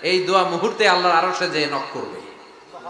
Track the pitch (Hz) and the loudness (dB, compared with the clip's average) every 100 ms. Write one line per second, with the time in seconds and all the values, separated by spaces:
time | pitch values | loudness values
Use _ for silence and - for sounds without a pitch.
0 | 160 185 180 190 180 170 208 233 208 180 | 0 0 2 2 2 0 -2 2 4 4
1 | 180 165 180 180 180 156 147 139 139 135 | 4 2 2 -2 -2 -2 -2 -4 -6 -8
2 | 107 - - - - - - 175 175 | -10 -12 -16 -20 -20 -20 -20 -18 -14